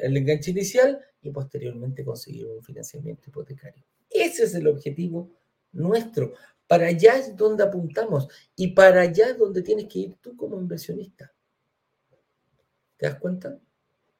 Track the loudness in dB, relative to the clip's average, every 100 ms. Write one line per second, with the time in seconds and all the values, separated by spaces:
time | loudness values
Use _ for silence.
0 | -2 0 0 -2 -2 -4 -2 2 2 2
1 | -10 _ -14 -12 -10 -10 -10 -10 -10 -10
2 | -10 -12 -14 -16 -14 -16 -18 -18 -16 -14
3 | -16 -16 -18 -18 -16 -18 -20 -20 _ _
4 | _ -2 -2 0 -2 2 0 0 -4 -8
5 | -6 -8 -12 _ _ _ _ -6 -2 0
6 | -2 -6 -6 -8 -20 _ _ 2 4 6
7 | 6 6 0 -2 0 2 0 0 -6 -6
8 | -4 -4 -4 -12 _ -6 0 8 8 8
9 | 4 4 2 4 0 0 -2 -4 -4 -8
10 | -8 -10 -20 -14 -12 -10 -10 -10 -10 -12
11 | -14 _ -20 _ _ _ _ _ _ _
12 | _ _ _ _ _ _ _ _ _ _
13 | -6 -6 -6 -8 -10 -16 _ _ _ _
14 | _ _